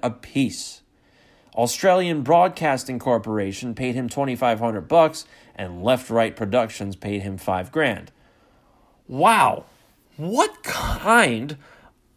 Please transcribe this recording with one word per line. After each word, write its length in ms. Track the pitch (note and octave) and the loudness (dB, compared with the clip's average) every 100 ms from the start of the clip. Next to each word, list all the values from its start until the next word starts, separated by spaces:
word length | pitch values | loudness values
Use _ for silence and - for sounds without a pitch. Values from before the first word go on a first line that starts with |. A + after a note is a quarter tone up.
apiece. 800 | B2 A2 - C#3 B2 - - - _ _ _ _ _ _ _ | -6 -6 -6 -2 -2 -4 -14 -16 _ _ _ _ _ _ _
Australian 680 | - A#2+ - F#3+ F#3 F3+ D#3 | -2 -2 2 4 4 2 -2
Broadcasting 760 | C3 E3+ F#3 - D#3+ - - B2 | 4 4 4 2 -2 -2 -4 -6
Corporation 800 | C3+ A#2 G#2+ G#2+ G2 G2 B2+ A2+ | 0 0 0 -4 -4 -6 -10 -6
paid 180 | B2+ | -6
him 140 | B2 B2 | -4 -6
twenty-five 520 | - C#3 B2 B2 A2 | -4 -4 0 0 0
hundred 280 | A#2 G#2+ E2+ | -2 -4 2
bucks, 380 | E3 D#3+ - - - _ | 4 4 2 -16 -20 _
and 300 | - F#2 F2 | -12 -12 -6
Left 260 | G2+ B2+ - | 0 0 0
Right 260 | A2+ A2+ A2 | 0 0 -2
Productions 600 | A2 B2 A2+ - G2+ F#2+ | -2 -2 -2 -6 -10 -10
paid 280 | G#2 G2+ | -8 -6
him 140 | G2 F#2+ | -6 -8
five 340 | - F#2 F#2 | -4 -4 -4
grand. 400 | D#3 D3 F#2+ - _ _ _ _ _ _ _ _ _ _ | -2 -2 -2 -10 _ _ _ _ _ _ _ _ _ _
Wow. 580 | B2+ F#3 A3 B2+ D#2 - _ _ _ _ - | 2 4 6 4 0 -10 _ _ _ _ -12
What 480 | D#3+ A#3+ G#4+ - | -4 0 0 0
kind 960 | - - - - F#3+ A#3 F3+ A2+ C#3+ D3 - _ _ _ _ | -10 -6 -4 -4 4 4 4 0 -6 -12 -16 _ _ _ _